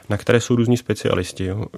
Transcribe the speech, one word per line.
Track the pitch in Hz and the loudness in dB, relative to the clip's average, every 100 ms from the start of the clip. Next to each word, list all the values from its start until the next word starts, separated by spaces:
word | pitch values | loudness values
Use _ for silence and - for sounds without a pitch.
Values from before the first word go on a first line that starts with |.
| - | -6
na | 104 | -4
které | - 120 | 2 2
jsou | - 120 | 4 2
různí | 117 120 | 4 2
specialisti. | - 107 - 92 92 - | 0 -2 0 0 -2 -6
Jo. | 95 101 - | -6 -6 -8